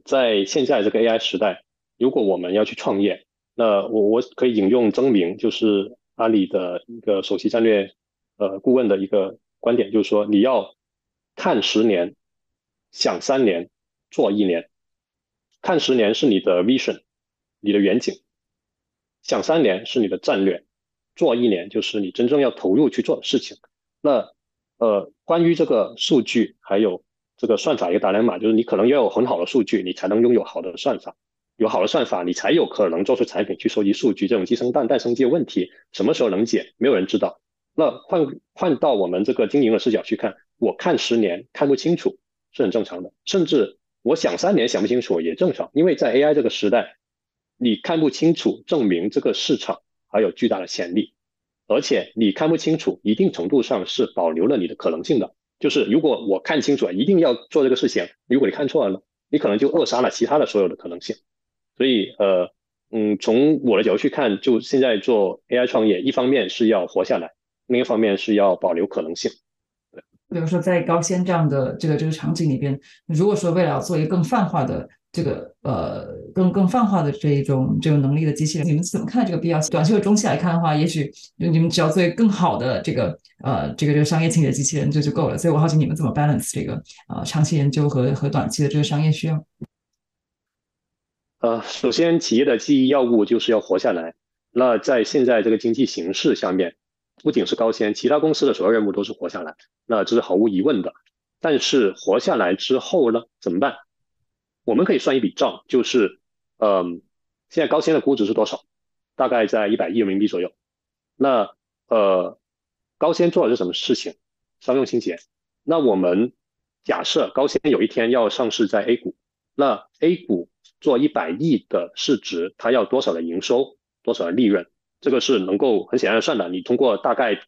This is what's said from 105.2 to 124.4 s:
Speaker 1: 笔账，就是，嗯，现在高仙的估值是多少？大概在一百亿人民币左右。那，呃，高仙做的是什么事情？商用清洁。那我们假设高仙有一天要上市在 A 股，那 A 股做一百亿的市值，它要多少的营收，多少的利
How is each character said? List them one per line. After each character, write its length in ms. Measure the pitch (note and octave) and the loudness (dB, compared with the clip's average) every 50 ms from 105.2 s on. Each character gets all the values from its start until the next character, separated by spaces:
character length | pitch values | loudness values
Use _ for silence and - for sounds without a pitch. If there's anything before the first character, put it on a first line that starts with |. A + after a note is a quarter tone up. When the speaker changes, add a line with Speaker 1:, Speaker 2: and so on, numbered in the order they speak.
Speaker 1:
笔 100 | A2+ F2+ | 0 -2
账， 320 | - - C#3 - - - _ - | -2 -2 -4 -4 -4 -8 _ -2
就 120 | - B2 | 0 0
是， 380 | A2+ - - B2 G2+ F2+ - _ _ _ _ _ _ _ _ | 0 2 2 0 0 0 -2 _ _ _ _ _ _ _ _
嗯， 440 | - A2+ G#2 G2 F#2 F2+ F2 F2 E2 - _ _ _ _ _ _ _ _ _ | -2 0 2 2 2 0 -2 -6 -12 -16 _ _ _ _ _ _ _ _ _
现 140 | - E3 D3+ | -2 -2 0
在 60 | A#2+ | 0
高 100 | - D3+ | 0 0
仙 140 | - E3 D#3+ | 2 2 0
的 80 | C#3 | 2
估 160 | - - C#3 | 2 2 2
值 80 | A#2 G#2 | 2 0
是 80 | G2 A2+ | 0 0
多 120 | A2+ G#2+ | 0 -2
少？ 140 | - - - _ _ _ _ _ _ _ _ _ _ _ | -2 -4 -8 _ _ _ _ _ _ _ _ _ _ _
大 140 | - C3 A#2 | -4 -2 0
概 160 | B2 A#2 G#2+ | 0 0 0
在 240 | G2 A#2 A2 G#2 G2+ | 0 0 0 0 0
一 80 | A2 | 0
百 100 | - F#2 | -2 -2
亿 120 | E2 G2 A#2 | -2 0 0
人 100 | G#2+ G2 | 0 0
民 100 | F#2+ G2 | 0 0
币 80 | G#2+ | -2
左 140 | G#2 - F2 | -2 -2 -4
右。 100 | F2 - - _ _ _ _ _ _ _ _ _ _ _ _ | -6 -6 -10 _ _ _ _ _ _ _ _ _ _ _ _
那， 360 | - C3+ C#3 C3 A2+ G2 - - _ _ _ _ _ _ | -2 0 2 2 2 0 -2 -6 _ _ _ _ _ _
呃， 500 | - A#2 A2 G2+ G2 F#2 F#2 F2 F#2 - _ _ _ _ _ _ _ _ _ _ _ _ | -2 0 2 4 4 2 2 0 -2 -8 _ _ _ _ _ _ _ _ _ _ _ _
高 160 | - D3 E3 E3 | -2 0 0 2
仙 180 | - F3 F3 | 2 2 2
做 140 | - F3+ D3+ | 2 2 2
的 60 | A2+ B2 | 2 2
是 20 | |
什 100 | A2 F#2+ | 0 -2
么 60 | F2+ | -4
事 240 | F2 - - - A#2+ | -6 -4 -2 -2 -2
情？ 200 | - - F2 - _ _ _ _ _ _ _ _ _ | -2 -4 -8 -12 _ _ _ _ _ _ _ _ _
商 160 | - - B2+ | -4 -2 0
用 100 | C#3 B2+ | 0 0
清 140 | - - A#2+ | 0 -2 -4
洁。 180 | - G2 E2+ - - _ _ _ _ _ _ _ _ | -4 -4 -8 -10 -12 _ _ _ _ _ _ _ _
那 160 | C#3+ D#3+ E3 | -2 0 2
我 160 | C#3+ A#2 G2+ | 2 2 2
们 380 | F#2+ F#2 F2 F2+ G2 A#2+ B2 - _ _ _ _ _ _ _ _ _ _ | 2 2 2 2 0 0 -2 -4 _ _ _ _ _ _ _ _ _ _
假 180 | - B2 - | -4 -4 -4
设 300 | - - - D#3+ - - - | -4 -2 -2 -2 -2 -2 0
高 140 | C3 C#3+ | -2 0
仙 140 | C#3+ - - - | 0 -2 -2 0
有 180 | D3+ - - | 0 2 2
一 60 | - | 0
天 240 | - - B2 A2+ A#2 | 0 0 0 0 2
要 160 | B2+ B2 A2+ | 2 2 2
上 240 | G2+ - - B2+ A2 | 0 0 -2 -2 -2
市 160 | - - A2+ | 0 -2 0
在 160 | G2 - G#2 G2 | 0 0 0 0
A 140 | A#2 A#2+ | 0 -2
股， 180 | - - F#2 - _ _ _ _ _ _ _ _ | -2 -4 -8 -12 _ _ _ _ _ _ _ _
那 320 | - C#3 C3 G#2+ - - _ _ _ | 0 0 0 0 -2 -6 _ _ _
A 160 | D#3 E3 F3+ | 0 0 0
股 320 | E3+ - - G#2 F2 E2+ - _ _ _ _ _ _ | 0 -2 -4 -4 -4 -4 -8 _ _ _ _ _ _
做 160 | - D3+ B2+ | 0 0 2
一 120 | A#2+ C#3+ D3+ | 2 2 0
百 200 | - A2 G2 A#2 | 0 -2 -4 -4
亿 360 | - - D3+ E3 C3 G2+ - | -4 -2 0 0 0 0 -2
的 240 | - - F#2 - - - | -2 -4 -4 -4 -6 -8
市 220 | - - - C3+ | -6 -2 -2 -2
值， 400 | G#2 - - F#2+ E2+ F2 F#2+ - | -2 -2 -6 -6 -6 -6 -8 -8
它 140 | - - A2+ | -6 -2 0
要 140 | C3 B2 G2+ | 0 0 0
多 160 | - B2+ C3+ | 0 -2 -2
少 120 | B2+ A2 E2 | 0 -2 -4
的 80 | E2 | -4
营 200 | E2 E2 E2+ F#2+ | -4 -6 -6 -6
收， 360 | - - A#2+ B2 C3+ - - _ _ _ _ _ | -2 0 0 0 0 -2 -8 _ _ _ _ _
多 120 | _ A#2 A2+ | _ -4 -4
少 100 | - F2+ | -4 -4
的 80 | E2+ | -2
利 140 | F2+ A#2+ | 0 0